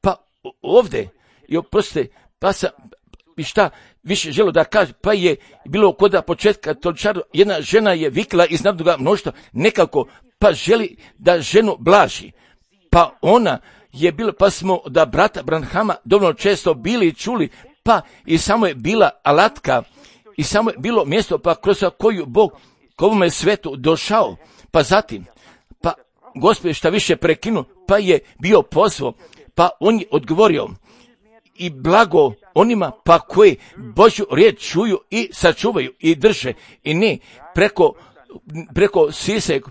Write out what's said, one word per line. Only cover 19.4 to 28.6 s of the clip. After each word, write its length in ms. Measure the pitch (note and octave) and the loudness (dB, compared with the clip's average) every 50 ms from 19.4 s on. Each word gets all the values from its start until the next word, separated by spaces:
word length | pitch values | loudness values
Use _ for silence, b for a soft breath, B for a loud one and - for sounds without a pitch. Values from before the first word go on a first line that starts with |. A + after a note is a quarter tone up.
| G3 A3+ C#4+ - - - C3 A#2+ - _ b b b b b b b - _ | 2 0 -2 -6 -4 -2 -2 -2 -4 _ b b b b b b b -16 _
i 60 | - D3 | -8 -6
samo 260 | - - G#3 A3 A3 | -2 -2 -2 -2 -2
je 80 | - | -6
bilo 280 | - C3 A3 A#3+ G#3+ D#3+ | -6 -6 -2 -2 -2 -2
mjesto, 320 | C#3 D#3 A3 G#3 - F3 | 0 -2 -4 -2 -2 -6
pa 180 | C#3+ - F3 D#3+ | -4 -2 -2 -2
kroz 280 | - - G3 G3 - G3+ F3 _ | -2 0 -2 0 0 -2 -4 _
koju 280 | _ - A3+ A3 F3+ D3+ | _ -2 -2 -2 -2 -8
Bog 260 | B2+ A#2+ G3 G#3+ E3 b b b b b b b b _ | -2 0 0 0 0 b b b b b b b b _
k 60 | - | -2
ovome 280 | D#3+ G3+ A3 G3+ F3+ E3 | 0 0 2 2 0 0
svetu 460 | - - - F#3 G#3 G3 - D#3+ C3+ | 0 0 0 -2 -2 -2 -6 -12 -12
došao. 600 | C#3 B2 D#3 E3 D#3 - - G#3 A3+ F#3 A2 - - b b b b b b | -4 -2 -2 0 0 -2 -2 0 0 0 -2 -4 -14 b b b b b b
Pa 120 | - E3 C#3+ | 0 0 2
zatim, 420 | - F#3+ G#3+ - - A2+ G2 F2 _ _ b b b b b b b - _ | 2 0 0 0 -4 -14 -16 -16 _ _ b b b b b b b -20 _
pa 120 | - E3 - _ _ _ _ _ _ B3+ _ | -6 -6 -6 _ _ _ _ _ _ -20 _
Gospod 300 | C3 B2 G#3 G#3+ - - | 0 2 2 2 2 -2
je 80 | F3 D3+ | -6 -6
šta 160 | - - D#3+ | -2 -2 0
više 260 | F3+ G#3+ - - E3 | 0 0 0 -2 -2
prekinu, 480 | - - E3+ D#3 - - A3 A3+ E3+ C3 _ _ _ _ | -2 0 -2 -2 -2 -4 -6 -6 -6 -6 _ _ _ _
pa 100 | - G3 | 0 0
je 220 | G#3+ G#3 F#3 E3+ C#3 b b b b | 2 4 2 0 0 b b b b
bio 220 | - F3+ G#3+ F3+ | 0 2 2 2